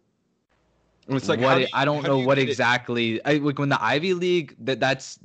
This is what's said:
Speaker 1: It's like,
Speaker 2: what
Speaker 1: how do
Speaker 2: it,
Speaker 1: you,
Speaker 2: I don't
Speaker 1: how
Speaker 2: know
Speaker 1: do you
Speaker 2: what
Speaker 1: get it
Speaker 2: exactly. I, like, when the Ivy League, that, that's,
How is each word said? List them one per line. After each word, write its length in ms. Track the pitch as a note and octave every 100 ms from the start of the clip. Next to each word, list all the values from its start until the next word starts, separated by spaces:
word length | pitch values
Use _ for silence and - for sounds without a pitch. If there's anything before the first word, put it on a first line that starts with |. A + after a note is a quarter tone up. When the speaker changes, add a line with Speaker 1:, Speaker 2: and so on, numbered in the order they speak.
| _ _ _ _ _ _ _ _ _ _ -
Speaker 1:
It's 180 | C3+ -
like, 140 | G#2+
Speaker 2:
what 80 | B2+
Speaker 1:
how 60 | C3+
do 60 |
Speaker 2:
it, 20 |
Speaker 1:
you, 60 | B2+
Speaker 2:
I 100 | - C#3
don't 160 | D3
Speaker 1:
how 60 | E3
Speaker 2:
know 60 | C3+
Speaker 1:
do 60 |
you 60 | B2+
Speaker 2:
what 80 | C#3
Speaker 1:
get 120 | C3
it 20 |
Speaker 2:
exactly. 720 | B2+ A#2+ B2 A#2+ A#2+ A#2 A2 -
I, 80 |
like, 260 | D3+ D3 C#3+
when 100 | C#3+
the 140 | C3+
Ivy 300 | G#2+ C#3 F3+
League, 420 | F3+ F3+ F3 C#3+ -
that, 200 | A2+ B2+
that's, 360 | C3 C3+ - -